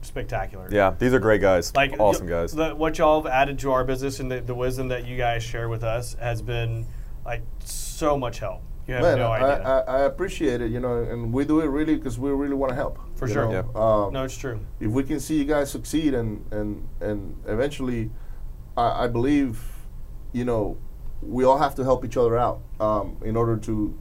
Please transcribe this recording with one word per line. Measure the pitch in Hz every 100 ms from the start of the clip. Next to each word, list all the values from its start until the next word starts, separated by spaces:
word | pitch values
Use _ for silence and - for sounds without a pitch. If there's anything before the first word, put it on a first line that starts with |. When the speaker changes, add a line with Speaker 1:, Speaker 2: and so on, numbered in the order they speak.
Speaker 1:
spectacular. | - - 117 110 98 95 92
Speaker 2:
Yeah, | 104 95 90
these | 127
are | 127
great | 110 107
guys. | 95 90 85 135
Speaker 1:
Like, | 139 -
Speaker 2:
Awesome | 104 90 90
Speaker 1:
y-, |
Speaker 2:
guys. | 85 85
Speaker 1:
the, | 151 160 147
what | 160 156
y'all | 156 156
have | 151
added | 127 143 135
to | 131
our | 127
business | 127 127 135 120
and | 131
the, | 127
the | 117
wisdom | 123 127 127 131
that | 123 120
you | 123
guys | 123 117
share | 107 117 117
with | 113
us | 117 113 113 -
has | 120 113
been, | 110 120 117 113 113 - - - -
like, | 120 117 -
so | - - - - 156 143
much | 123 110
help. | 107 92 - - -
You | 127
have |
Speaker 3:
Man, | 165 127
Speaker 1:
no | 117
Speaker 3:
I, | 110
Speaker 1:
idea. | 131 143 131
Speaker 3:
I, | 131
I | 131 131
appreciate | 139 135 190 - 151 123
it, | 120
you | 120
know, | 123 120
and | 117 120 117
we | 123
do | 147 156
it | 160
really | 139 156 151
'cause | 135 113
we | 139
really | 139 143
wanna | 139 135 123
help, | 135 - - -
Speaker 1:
For | 123
Speaker 3:
you |
Speaker 1:
sure. | 104 113
Speaker 3:
know? | 92 -
Speaker 2:
Yeah. | 101 110 107 101
Speaker 3:
Um, |
Speaker 1:
No, | 135 131
it's | -
true. | 135 110 98 -
Speaker 3:
if | 110
we | 123
can | 135 151
see | 139 151
you | 143
guys | 151 135
succeed | 131 120 151 156
and, | 123 113 104 -
and, | 107 107 104 - -
and | 104 104 98 - -
eventually, | 107 143 147 131 117 117 - - - - - - -
I, | 117 - 120
I |
believe, | 117 127 147 139 113 - - - - - - -
you | 120 120
know, | 113 98 82 - - - -
we | - 123 127
all | 135
have | 147 147
to |
help | 131 123 110
each | 120
other | 120 117
out, | 120 - - -
um, | 107 107 92 85
in | 110 113
order | 117 110
to, | 113 110 104 -